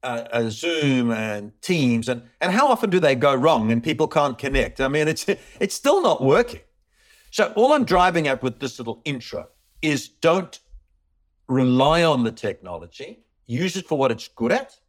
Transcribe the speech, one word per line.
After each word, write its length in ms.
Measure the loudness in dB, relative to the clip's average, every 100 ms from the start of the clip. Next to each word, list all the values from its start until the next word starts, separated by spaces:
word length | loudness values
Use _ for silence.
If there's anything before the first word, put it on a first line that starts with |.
uh, 240 | -6 -8 -4
a 200 | -2 -2
Zoom 580 | -4 -4 -2 0 2 0
and 400 | -2 -4 -6 -10 _
Teams, 480 | -4 0 2 0 -2
and, 140 | -6 -8 _
and 120 | -2
how 160 | 2 2
often 220 | 2 2
do 100 | 2
they 160 | 2 4
go 180 | 2
wrong 380 | 2 2 2 2
and 100 | 0
people 240 | -2 -2 0
can't 320 | 2 0 -2
connect? 420 | -2 -2 -2 -2
I 60 | -2
mean, 220 | 0 -2
it's, 180 | -2 -4 -6 -6 -6
it's 160 | -6
still 260 | -2 0 2
not 220 | 2 2
working. 380 | 4 2 2 -6 _ _ _ _ _ _ _
So 200 | -4 -2 2
all 160 | 4
I'm 120 | 4
driving 440 | 4 4 4 2 0
at 140 | -2
with 160 | -4 -6
this 180 | -10 -10
little 240 | -12 -10
intro 440 | -8 -10 -8 -12 -12 _ _ -6
is 240 | -2 -2 -6
don't 520 | _ 0 0 -2 -14 _ -20 _ _ _ _ _ _ -4
rely 560 | 0 2 4 4 4
on 180 | 2 2
the 80 | 0
technology, 920 | -4 -8 -8 -12 -14 -14 -18 -18 -20 _ _ _
use 300 | -4 -4 -6
it 120 | -4
for 100 | 0
what 140 | 0
it's 160 | -2 -8
good 240 | -6 -2
at 260 | -2 -4 _